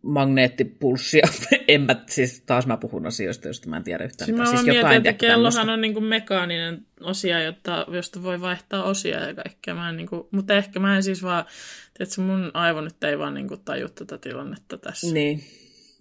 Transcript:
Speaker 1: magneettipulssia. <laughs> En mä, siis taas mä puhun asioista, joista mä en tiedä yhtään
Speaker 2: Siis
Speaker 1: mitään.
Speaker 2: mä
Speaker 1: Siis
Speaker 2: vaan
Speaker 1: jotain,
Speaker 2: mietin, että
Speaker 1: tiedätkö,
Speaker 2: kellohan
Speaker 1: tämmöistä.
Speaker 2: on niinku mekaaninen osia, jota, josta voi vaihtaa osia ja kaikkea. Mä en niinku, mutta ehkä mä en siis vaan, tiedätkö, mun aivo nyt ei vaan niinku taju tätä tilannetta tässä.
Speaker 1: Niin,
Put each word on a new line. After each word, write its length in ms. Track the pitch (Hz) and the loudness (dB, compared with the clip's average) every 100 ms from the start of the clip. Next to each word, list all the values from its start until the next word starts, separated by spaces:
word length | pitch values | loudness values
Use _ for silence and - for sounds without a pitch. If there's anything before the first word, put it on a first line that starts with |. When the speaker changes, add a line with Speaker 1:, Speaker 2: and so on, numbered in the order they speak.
Speaker 1:
magneettipulssia. 1300 | 135 147 135 135 127 - 127 - 139 127 - 156 156 | -2 2 4 4 4 2 -4 0 0 0 4 6 6
<laughs> 60 | - - - - | 2 2 2 6
En 120 | 143 | 6
mä, 240 | 131 123 - | 6 0 -2
siis 320 | - 123 - | 0 0 -2
taas 260 | - 123 127 | 0 0 2
mä 100 | 113 | -2
puhun 300 | 117 101 80 | -4 -6 -6
asioista, 420 | - 92 92 76 | -4 -4 -4 -8
joista 200 | 76 - | -10 -10
mä 80 | 80 | -8
en 80 | |
tiedä 200 | 87 87 | -6 -6
yhtään 220 | 127 - - | -6 -6 -2
Speaker 2:
Siis 120 | 233 | 0
Speaker 1:
mitään. 160 | 240 | 2
Speaker 2:
mä 20 | 247 | 4
Speaker 1:
Siis 100 | 240 | 4
Speaker 2:
vaan 100 | 240 | 4
Speaker 1:
jotain, 160 | 233 | 6
Speaker 2:
mietin, 160 | 220 226 | 6 4
että 80 | 220 | 2
Speaker 1:
tiedätkö, 80 | 233 | 4
Speaker 2:
kellohan 260 | 233 233 | 6 6
Speaker 1:
tämmöistä. 200 | 233 220 | 4 0
Speaker 2:
on 80 | 226 | 0
niinku 200 | 220 214 | -2 -2
mekaaninen 840 | 220 220 220 190 180 170 170 170 - _ | 0 -2 0 -2 0 -4 -4 -8 -14 _
osia, 420 | 170 190 185 170 | -8 -4 0 0
jota, 440 | 160 170 - 170 - | -2 -6 -6 -4 -4
josta 300 | 175 175 180 | -6 -8 -10
voi 180 | 185 180 | -6 -6
vaihtaa 440 | 180 180 - 196 | -6 -8 -6 -4
osia 360 | 190 196 - - - | -2 -2 -2 -4 -6
ja 80 | |
kaikkea. 400 | - - _ - | -10 -14 _ -10
Mä 160 | 170 170 | -8 -6
en 60 | 165 | -8
niinku, 320 | 170 170 - | -8 -10 -4
mutta 240 | 196 196 | -4 2
ehkä 260 | 202 202 185 | 0 0 -2
mä 160 | 196 196 | 2 2
en 60 | |
siis 200 | 190 185 | 2 -4
vaan, 220 | 185 175 165 - - - - | -2 -4 -4 -14 -18 -18 -20
tiedätkö, 280 | _ 185 - | _ -8 -2
mun 280 | 185 190 175 | 0 0 -2
aivo 260 | - 170 156 | 0 0 0
nyt 240 | 156 - | -6 -6
ei 140 | 147 147 | -4 -2
vaan 160 | 147 | -4
niinku 220 | 143 135 139 | -6 -8 -10
taju 320 | - 131 139 | -8 -8 -8
tätä 300 | - - - | -12 -14 -12
tilannetta 600 | - 127 143 - _ - | -12 -12 -12 -14 _ -14
tässä. 340 | - 160 170 | -12 -8 -2
Speaker 1:
Niin, 280 | 160 147 147 - - - _ _ _ | 0 0 -2 -8 -20 -20 _ _ _